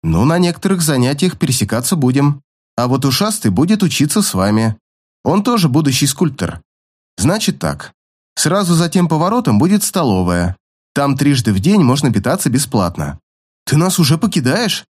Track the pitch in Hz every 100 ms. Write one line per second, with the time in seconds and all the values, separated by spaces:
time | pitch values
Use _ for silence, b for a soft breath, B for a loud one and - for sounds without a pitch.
0 | 165 160 226 170 180 170 196 190 156 139
1 | 123 143 185 - - 123 101 113 127 175
2 | 127 131 143 143 _ _ _ - 123 135
3 | 139 131 208 208 117 90 170 214 180 -
4 | 151 110 101 95 95 107 113 107 _ _
5 | _ _ - 185 214 240 170 127 147 127
6 | 143 - 170 135 82 82 _ _ _ _
7 | _ - 110 208 - - 82 71 - _
8 | _ _ _ - 151 190 185 170 170 185
9 | 170 156 175 240 233 104 156 208 - 190
10 | 143 92 90 87 87 92 _ _ _ -
11 | 143 135 143 135 113 98 117 208 139 135
12 | 135 101 117 175 - 117 131 113 90 82
13 | 73 82 _ _ _ _ - 147 180 185
14 | 151 160 208 - 127 175 233 - -